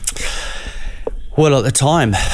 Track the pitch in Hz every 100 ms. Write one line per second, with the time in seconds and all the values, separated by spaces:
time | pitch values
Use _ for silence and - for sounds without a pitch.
0 | - - - - - - - - - -
1 | - - - - 151 135 120 - 135 165
2 | 117 95 -